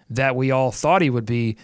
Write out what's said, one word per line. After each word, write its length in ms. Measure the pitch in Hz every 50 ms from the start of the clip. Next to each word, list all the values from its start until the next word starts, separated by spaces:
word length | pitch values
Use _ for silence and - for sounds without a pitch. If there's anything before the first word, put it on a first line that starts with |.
| _ -
that 260 | 113 131 135 135 127
we 140 | 127 131 131
all 220 | 131 131 131 123
thought 280 | - - - 151 180 190
he 100 | 175 135
would 160 | 123 120 110
be, 300 | 113 120 117 117 110 110 -